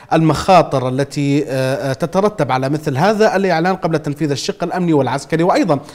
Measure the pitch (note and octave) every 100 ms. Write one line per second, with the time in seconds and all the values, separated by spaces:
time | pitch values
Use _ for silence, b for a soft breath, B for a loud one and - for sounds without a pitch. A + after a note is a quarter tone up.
0 | - E3 D#3+ D3 - F#3 D3+ C#3 B2+ B2+
1 | C#3 - C#3+ C#3+ C#3+ C3 C3 C#3 C3+ C3
2 | E3+ F#3 G#3 G3+ C3+ B2+ C3+ D3 D3+ C3
3 | F#3+ G#3+ G#3+ F#3 G3 D#3+ F3 F#3+ E3+ D#3+
4 | - C#3 D#3 C3+ - - E3+ F3 F3 D3+
5 | B2+ C3+ - D#3+ F3 A3 A3+ C#3 B